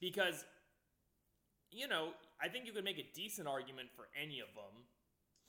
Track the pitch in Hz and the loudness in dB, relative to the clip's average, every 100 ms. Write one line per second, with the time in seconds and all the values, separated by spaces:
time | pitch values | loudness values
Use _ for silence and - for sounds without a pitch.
0 | 180 202 185 156 - - - _ _ _ | 0 6 6 6 -4 -16 -20 _ _ _
1 | _ _ _ _ _ _ _ 208 269 180 | _ _ _ _ _ _ _ -4 2 4
2 | 160 170 - - 165 247 240 208 196 165 | 4 -2 -14 0 0 0 -2 0 0 0
3 | 127 - 208 - 151 135 127 131 123 - | -4 -6 -4 -2 0 0 0 -6 -8 -10
4 | 107 139 151 139 104 104 98 110 123 _ | -10 -4 -2 -2 -6 -8 -12 -14 -20 _
5 | _ _ _ _ | _ _ _ _